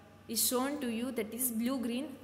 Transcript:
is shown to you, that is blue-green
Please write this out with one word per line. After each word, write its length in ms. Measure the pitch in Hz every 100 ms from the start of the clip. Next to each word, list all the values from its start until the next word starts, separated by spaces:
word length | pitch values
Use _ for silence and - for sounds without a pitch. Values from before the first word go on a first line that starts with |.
| - - -
is 180 | 226 -
shown 320 | 247 269 294
to 80 | 240
you, 240 | 226 254
that 220 | 233 214
is 180 | 226 254
blue-green 560 | 220 233 269 226 240 294 -